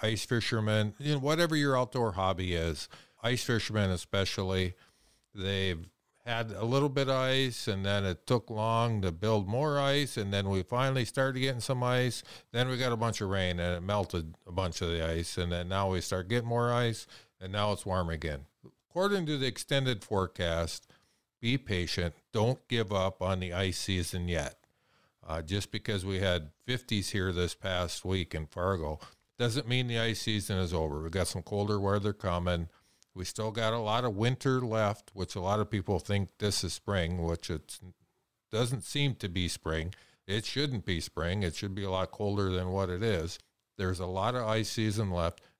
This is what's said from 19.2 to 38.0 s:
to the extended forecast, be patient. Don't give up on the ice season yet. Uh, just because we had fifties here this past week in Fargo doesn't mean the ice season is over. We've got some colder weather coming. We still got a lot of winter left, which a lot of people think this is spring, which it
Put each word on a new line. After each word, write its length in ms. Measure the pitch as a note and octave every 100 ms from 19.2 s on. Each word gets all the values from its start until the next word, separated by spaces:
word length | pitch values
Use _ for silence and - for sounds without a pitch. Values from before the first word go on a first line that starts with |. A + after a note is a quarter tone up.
| D#3
to 100 | D3
the 100 | C3
extended 560 | - - C#3 B2+ G#2+
forecast, 840 | - G2+ F#2 - E2+ E2 E2 - - _ _ _ _ _
be 180 | A#2 C3+
patient. 560 | - F#2 E2+ - E2+ - _
Don't 340 | A2 A2+ C3 -
give 240 | A#2 G2+
up 300 | G2+ F#2+ -
on 180 | F#2 F#2
the 140 | F2+
ice 240 | F2 F#2+ -
season 500 | - F2+ E2 F2+ F2
yet. 300 | E2 C2+ - _ _ _ _ _ _ -
Uh, 160 | D#2+
just 300 | D#2 G2 -
because 340 | G#2+ - G#2 F#2+
we 140 | F#2+
had 320 | F#2+ F2 D2+ - -
fifties 440 | B2+ - G#2 -
here 240 | G#2 F#2
this 200 | F2 F2
past 520 | - G2 F2+ F2 - F#2
week 280 | F#2+ E2
in 140 | E2 D#2
Fargo 500 | F2+ F#2 F#2 D2+ D#2 - - _ -
doesn't 300 | A#2+ A#2 A2
mean 200 | B2+ B2
the 120 | A#2
ice 220 | A2+ A2
season 360 | - G#2+ G2 F#2+
is 160 | F2+
over. 280 | F2 D#2 D2
We've 100 | D#2+
got 160 | F#2 F2
some 140 | -
colder 400 | - G2+ G#2 G#2
weather 320 | G2 G#2 G2+
coming. 560 | G2+ F#2+ F2 F2+ F2 F2 - _ _ _
We 120 | F#2 F2+
still 260 | - A2
got 220 | G#2+ A2
a 60 | A#2
lot 260 | G#2+ A#2 B2
of 100 | G2
winter 460 | A#2+ C3 C#3 B2+
left, 500 | B2 A2 G#2 G2 -
which 220 | F#2+ F2+ G2+
a 60 |
lot 180 | F2+ G#2+
of 100 | G2+
people 300 | G#2 F2+ F2+
think 300 | - G2+ F#2+ -
this 260 | G#2 -
is 100 | F2
spring, 500 | - - G2+ E2+ F2+
which 260 | E2 E2+ -
it 280 | D#2 - - F#2 -